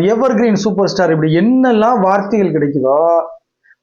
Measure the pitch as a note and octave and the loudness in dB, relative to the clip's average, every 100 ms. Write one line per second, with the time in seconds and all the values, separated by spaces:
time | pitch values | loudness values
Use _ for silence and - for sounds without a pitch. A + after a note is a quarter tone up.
0 | F3+ A3 C4 A3 A#3+ G3+ G#3+ F#3 F#3+ - | 0 0 0 0 0 0 -2 -2 -2 0
1 | F3+ D#3+ D#3 E3 G#3 C4 C4 A3+ A3 B3 | 0 0 0 0 2 2 2 2 0 0
2 | F#3+ G3+ G3 A3 F#3+ D3+ D3 C#3+ C3 C#3+ | 0 0 -2 -2 0 0 -2 -2 0 2
3 | E3 E3+ E3 - _ _ _ _ | 2 0 -2 -10 _ _ _ _